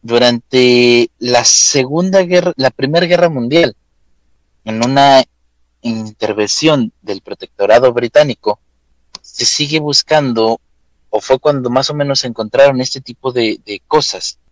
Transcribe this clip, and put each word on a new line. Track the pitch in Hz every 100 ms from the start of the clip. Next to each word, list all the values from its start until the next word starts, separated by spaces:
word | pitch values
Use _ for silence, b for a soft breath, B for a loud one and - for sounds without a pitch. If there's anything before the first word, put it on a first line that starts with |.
Durante | 113 120 123 120 _ 127 123 120 123 120 117 _
la | 123 123 117
Segunda | - - 147 131 151 185 190
Guerra, | 180 180 175 156
la | 131
Primera | - 135 160 175
Guerra | 175 170
Mundial, | 143 120 156 160 - _ _ _ _ _ _ _ _
en | - 110
una | 120 135 139 135 - _ _ _ _ _
intervención | 117 113 110 107 107 104 104 - 156 151 110 _
del | - 98
protectorado | - 101 - _ 101 117 127
británico, | 120 120 147 151 117 - 104 _ _ _ _ _ -
se | - - 120
sigue | - 147 156
buscando, | 147 143 - 156 139 113 110 - _ _ _ _ _
o | 107
fue | - 131
cuando | 151 143 123
más | 123 139
o |
menos | 147 143 135 131
encontraron | 113 110 131 139 131
este | 127 131
tipo | 131 120 131
de, | 123 110 110 -
de | 101 _
cosas. | 151 - 95 - - _